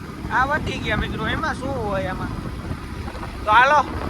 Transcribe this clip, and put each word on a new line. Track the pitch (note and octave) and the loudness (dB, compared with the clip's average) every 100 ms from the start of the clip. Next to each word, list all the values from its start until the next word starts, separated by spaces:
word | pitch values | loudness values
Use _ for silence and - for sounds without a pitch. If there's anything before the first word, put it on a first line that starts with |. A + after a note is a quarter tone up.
| - - - | -10 -8 -2
આ | A3+ C4 | 2 2
વટી | D4+ - C4 | 2 -2 -4
ગયા | A3+ G#3+ | 0 0
મિત્રો, | A3 G#3+ A3 | 0 -2 -2
એમાં | C4 D#4 B3+ | 0 -2 -2
શું | B3+ C4+ G#3+ | -4 -2 -2
હોય | G3 F#3 | -2 -2
આમાં. | F#3 F#3 - - - - - - - - - - - - | -4 -4 -4 -6 -6 -6 -6 -8 -8 -8 -8 -8 -4 4
તો | |
હાલો, | G#3+ C4 D4 - - - | 6 8 6 4 -2 -4